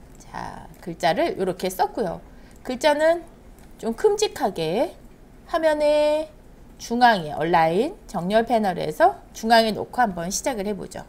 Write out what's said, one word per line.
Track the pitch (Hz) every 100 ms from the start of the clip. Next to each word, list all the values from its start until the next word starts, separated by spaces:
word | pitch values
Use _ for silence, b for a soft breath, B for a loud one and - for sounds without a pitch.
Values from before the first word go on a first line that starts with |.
| - -
자, | - - - - - -
글자를 | - 165 170 185 320 208
이렇게 | 185 175 185
썼고요. | 190 403 359 196 165 - B B B
글자는 | - 254 302 294 311 339 330 - - - - -
좀 | 208
큼직하게 | 233 427 415 415 - 254 185 160 190 330 - - - - - -
화면의 | 339 320 302 294 302 302 302 311 - - - - -
중앙에, | - 233 247 208 151
얼라인, | - 160 170 160 175 277 403 -
정렬 | 185 175 214 233
패널에서 | 233 208 175 151 160 311 - -
중앙에 | - 220 226 220
놓고 | 214 - -
한번 | 240 180 170
시작을 | 202 294 233 196
해보죠. | 196 - -